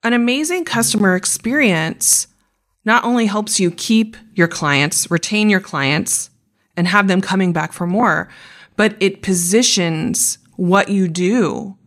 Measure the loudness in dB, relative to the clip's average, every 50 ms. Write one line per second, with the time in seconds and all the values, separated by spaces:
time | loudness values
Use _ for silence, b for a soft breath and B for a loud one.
0 | -2 0 0 2 2 0 0 -2 -2 -2 -2 -4 -4 -4 -2 -2 -2 0 0 2
1 | 2 2 2 0 -2 -4 -6 -4 -4 -2 0 2 2 2 2 2 0 -4 -6 -4
2 | -2 0 0 0 -2 _ _ _ _ _ _ _ _ _ _ _ _ 2 2 2
3 | 2 2 0 2 0 0 0 -2 -4 -2 -2 0 0 0 -2 -4 -2 2 2 2
4 | 2 0 -4 -20 -20 -12 0 0 0 0 0 -4 -2 0 2 2 2 0 0 -4
5 | -4 -2 -2 -2 -2 -2 -2 0 2 2 2 2 0 -4 -6 -4 -2 0 0 -2
6 | -2 -2 -4 -6 -6 -10 _ _ _ _ _ _ _ _ _ -4 -2 2 2 2
7 | 2 4 2 0 0 0 0 0 0 0 0 -2 -4 -6 -6 -6 -6 -2 0 0
8 | 2 2 0 0 -4 B B B B B B B B B B 0 0 0 2 0
9 | -2 -2 -2 -2 -4 -2 -2 0 0 2 2 2 4 4 2 0 0 -2 -2 -2
10 | -2 -4 -2 -2 -2 -2 -4 -6 _ _ _ -4 0 2 2 2 2 2 0 0
11 | 0 0 -2 -2 0 0 2 2 0 0 -2 -4 -8 -10 -14 _ _